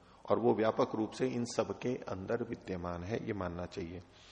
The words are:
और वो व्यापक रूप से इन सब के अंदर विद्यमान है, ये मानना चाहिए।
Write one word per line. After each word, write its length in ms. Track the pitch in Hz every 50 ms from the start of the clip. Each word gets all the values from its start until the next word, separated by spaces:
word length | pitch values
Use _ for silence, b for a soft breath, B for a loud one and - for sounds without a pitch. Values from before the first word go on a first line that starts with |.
| B B B B B -
और 80 | 104 104
वो 160 | 110 120 117
व्यापक 400 | 101 110 110 - - 127 117 -
रूप 160 | 110 107 104
से 180 | - - 127 127
इन 160 | 123 120 120
सब 340 | 117 - - 104 98 98 -
के 160 | - 123 127
अंदर 480 | - - - 101 92 95 98 113 117 117
विद्यमान 640 | 110 120 - - - 92 87 87 90 87 87 87
है, 220 | 92 113 - -
ये 60 | 98 107
मानना 340 | 98 92 87 85 87 90
चाहिए। 360 | 87 - - 87 82 87 87 - B B B B B